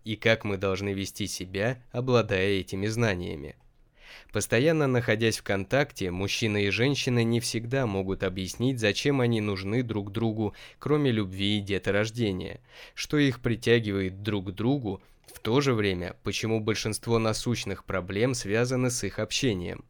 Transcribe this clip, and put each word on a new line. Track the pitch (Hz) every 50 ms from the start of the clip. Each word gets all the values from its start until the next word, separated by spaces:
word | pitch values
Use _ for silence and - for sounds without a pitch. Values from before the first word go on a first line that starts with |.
| -
и | 110 110 101
как | - 113 113 110 -
мы | 107 101 95
должны | 98 98 95 92 98 101
вести | 98 95 98 92 - - 104 90
себя, | - - 90 92 92 95 101 120 131 123 - - -
обладая | 120 127 131 123 120 110 104 101 92 92 101 101 95
этими | 90 - - 95 98 107
знаниями. | 110 117 120 110 98 90 90 92 92 76 69 73 - - _ - _ _ - _ _ _ - - - - - - -
Постоянно | 113 101 - - 117 131 160 165 156 147 135
находясь | 127 120 120 - 110 107 117 113 107 -
в | -
контакте, | - 101 98 98 - - 135 147 - - - 98 90
мужчины | 87 90 98 101 - - 117 110 104 104 101
и | 101
женщины | 98 104 120 139 143 131 - 135 123 120 117
не | 113 117 117
всегда | 117 - - 117 117 120 127 139 135
могут | 113 98 98 95 95 95 90 -
объяснить, | 95 90 95 95 87 - - 117 131 135 120
зачем | 110 104 101 - - 143 143 135
они | 123 117 117 113
нужны | 104 104 101 92 95 98 107 127 127
друг | 113 107 104 101 101 98
другу, | - 117 113 107 110 110 101 - - - - - -
кроме | - 127 147 151 147 135
любви | 117 110 104 92 95 95 98 101 104 104
и |
деторождения, | 98 98 98 92 - - 98 101 107 110 110 120 117 104 95 92 90 95 98 - - _ - - - - -
что | - - - - 147
их | 143 139 120 -
притягивает | - 123 113 - - 120 117 120 113 104 98 98 95 92 95 95 104
друг | 107 104 101 92 101
к |
другу, | 92 - 107 120 139 147 123 104 95 - - _ - _ _
в | - - -
то | - 110 113 135
же | 143 135 123
время, | 110 104 101 92 87 87 90 98 - _
почему | - 101 - - 110 113 110
большинство | 107 110 110 - - 113 107 - - 117 117 113
насущных | 110 110 110 - - 123 120 113 - 98 95 - -
проблем | - 95 95 87 92 98 98 113 135 131
связаны | 120 - 98 101 113 123 123 131 127 127 127
с | 123 - -
их | 98 - -
общением. | 107 - - - - 131 104 90 87 90 90 - -